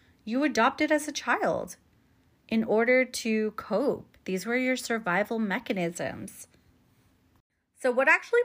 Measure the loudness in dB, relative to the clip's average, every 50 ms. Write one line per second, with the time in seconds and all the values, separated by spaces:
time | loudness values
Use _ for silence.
0 | _ _ _ _ -8 -4 -2 0 0 2 2 4 2 2 2 2 0 2 2 0
1 | 0 -4 -8 -6 0 0 0 2 2 0 0 -2 -4 -8 -12 _ _ _ _ _
2 | _ _ _ _ _ _ _ _ _ -2 0 0 2 2 2 2 4 4 4 4
3 | 2 0 -4 -6 -2 0 0 0 0 -2 -4 -8 -6 -2 -2 0 2 0 -2 -2
4 | -6 _ _ -14 -8 -6 -6 -4 -2 -2 -2 0 0 0 -2 -2 -2 -4 -4 -4
5 | -2 0 0 0 0 0 -2 -2 -2 -2 -2 -4 -4 -4 -2 -2 -2 -2 -4 -4
6 | -8 -8 -8 -8 -12 -14 -14 -18 -20 _ _ _ _ _ _ _ _ _ _ _
7 | _ _ _ _ _ _ _ _ _ _ _ _ _ _ _ -4 -2 0 2 2
8 | 4 4 4 2 2 2 2 2 2